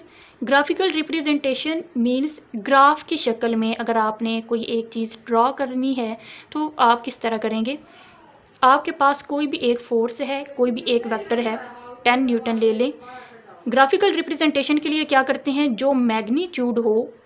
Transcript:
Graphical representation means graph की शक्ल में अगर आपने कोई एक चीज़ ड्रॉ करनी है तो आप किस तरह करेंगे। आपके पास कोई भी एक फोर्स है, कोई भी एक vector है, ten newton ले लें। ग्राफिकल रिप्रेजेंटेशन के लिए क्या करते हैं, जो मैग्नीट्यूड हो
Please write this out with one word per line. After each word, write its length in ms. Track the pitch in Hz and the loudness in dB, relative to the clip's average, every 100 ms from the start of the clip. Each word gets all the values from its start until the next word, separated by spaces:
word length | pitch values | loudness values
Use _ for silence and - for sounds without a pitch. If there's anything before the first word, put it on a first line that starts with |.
| - - - - | -10 -20 -20 -8
Graphical 480 | 233 277 294 320 381 | 0 2 2 0 0
representation 880 | 311 302 320 294 294 269 262 311 330 330 247 | 0 -4 -4 0 0 0 -2 -4 -4 -4 -2
means 420 | 240 254 302 - - 226 | 0 0 -2 -6 -14 -8
graph 460 | 196 269 277 302 | 2 6 6 4
की 140 | - 320 | -4 -4
शक्ल 380 | 240 226 233 226 | -2 -2 0 0
में 180 | 220 233 | -2 -2
अगर 200 | 233 226 | -2 0
आपने 420 | 214 220 226 226 | 0 -2 -4 -4
कोई 200 | 226 233 - | -2 -4 -2
एक 180 | 226 226 | -4 -4
चीज़ 280 | 226 226 - - | -6 -6 -8 -2
ड्रॉ 240 | 226 254 | 2 2
करनी 400 | 269 262 254 269 | 0 -4 -2 -2
है 220 | 254 226 226 - - - | -2 -4 -8 -14 -20 -10
तो 200 | 302 302 - | -6 -4 2
आप 220 | 240 240 | 2 2
किस 180 | 247 - | -2 -6
तरह 180 | 226 220 | -4 -2
करेंगे। 400 | 220 220 226 302 - - - - - - _ - | -2 -2 -4 -6 -12 -20 -20 -20 -20 -20 _ 2
आपके 280 | 254 285 311 | 4 4 2
पास 300 | 311 277 277 | 2 2 2
कोई 240 | - 285 294 | -2 -4 -2
भी 100 | 311 | -2
एक 200 | 240 240 | 0 -2
फोर्स 400 | - 233 233 233 | 0 0 0 -4
है, 220 | 269 277 285 | -6 -6 -6
कोई 240 | - 247 | 0 0
भी 140 | 226 - | 0 0
एक 200 | 233 233 | 0 0
vector 340 | 214 - 240 | -4 -2 -2
है, 160 | 226 226 - - - - | -2 -4 -10 -16 -18 -2
ten 200 | 240 254 | 2 2
newton 340 | 262 233 233 226 | 2 0 0 0
ले 140 | 226 | 2
लें। 200 | 214 269 - - - - - - - 247 | 2 -2 -4 -14 -18 -20 -20 -20 -12 0
ग्राफिकल 460 | 247 269 392 403 | 2 4 4 2
रिप्रेजेंटेशन 640 | 320 - 320 311 285 269 302 | 2 -4 0 2 2 2 0
के 100 | 311 | 0
लिए 160 | 311 | -2
क्या 180 | 302 269 | 2 2
करते 280 | 269 254 285 | 2 -2 -2
हैं, 240 | 269 294 208 | 0 0 0
जो 160 | 269 | 0
मैग्नीट्यूड 840 | 262 240 220 208 277 349 - 240 233 | 2 2 0 0 -2 -2 -2 -2 0
हो 340 | 226 220 277 - | 2 0 -2 -8